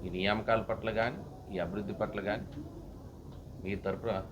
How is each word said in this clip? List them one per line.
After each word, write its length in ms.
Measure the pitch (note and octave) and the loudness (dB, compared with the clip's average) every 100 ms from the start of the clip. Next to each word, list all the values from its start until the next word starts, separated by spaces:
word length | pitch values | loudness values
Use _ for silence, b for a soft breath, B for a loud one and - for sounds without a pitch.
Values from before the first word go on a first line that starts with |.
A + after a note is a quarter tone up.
| F#2 | -2
ఈ 40 | |
నియామకాల 520 | F2+ F#2+ G#2+ A2 A2+ | 2 4 4 6 6
పట్ల 300 | A2 A2 A2 | 6 0 2
కానీ, 280 | A2 A2+ D3+ - - - | 4 2 2 -8 -10 -6
ఈ 80 | G2 | -2
అభివృద్ధి 360 | E2+ G2 G2+ G2+ | 0 0 -2 0
పట్ల 200 | G#2+ G#2 | 0 0
కానీ 260 | G2 A2 - C#3+ - - - - - - - - - - | 0 0 -2 -8 -8 -10 -12 -12 -12 -12 -12 -12 -10 -8
మీ 100 | F#2 G2 | -2 -2
తరఫున 380 | G2 F#2+ A#2 G2 F#2 | 0 0 2 0 -2